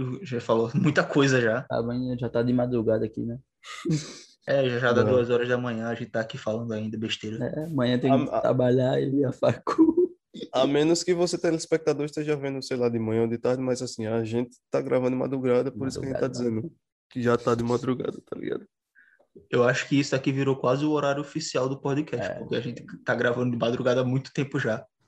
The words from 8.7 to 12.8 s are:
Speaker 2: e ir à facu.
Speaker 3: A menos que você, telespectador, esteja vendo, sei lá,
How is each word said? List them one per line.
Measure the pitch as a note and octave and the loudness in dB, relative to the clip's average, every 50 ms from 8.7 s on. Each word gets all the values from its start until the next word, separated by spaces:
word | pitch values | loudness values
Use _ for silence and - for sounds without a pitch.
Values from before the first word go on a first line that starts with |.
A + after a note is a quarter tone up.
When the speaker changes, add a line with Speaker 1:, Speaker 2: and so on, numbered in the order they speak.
| B2+ C3 B2+ C3 C#3 C#3 | 4 4 2 2 2 0
Speaker 2:
e | C#3 C3+ C3+ C#3+ | 0 0 2 2
ir | C#3 | 2
à | A#2+ | 0
facu. | - - - B2+ A#2+ - - - - - D#4+ D#4+ - F4 F4+ F4+ - _ _ _ - - - - | 0 2 2 2 2 0 -4 -2 4 4 6 6 6 4 2 2 0 _ _ _ -14 -14 -10 -2
Speaker 3:
A | - B2+ C3+ | 0 2 2
menos | C3+ C#3+ D3 D3+ D#3+ E3 E3 - | 4 4 4 4 4 4 2 2
que | F3+ F3 | 0 2
você, | E3+ F3+ E3+ F3 - | 2 2 0 0 0
telespectador, | - E3+ D#3+ D#3+ - - E3 D#3+ - D#3 D3 C#3 D3 | 0 0 0 0 0 0 0 0 2 0 0 0 -2
esteja | D3+ - D#3 D3+ D3+ D3+ | -4 -4 -6 -2 -2 -2
vendo, | C#3 C#3 C#3 C3+ C3+ | -2 -2 -6 -6 -6
sei | B2+ - C3 | -6 -4 -2
lá, | B2 | 0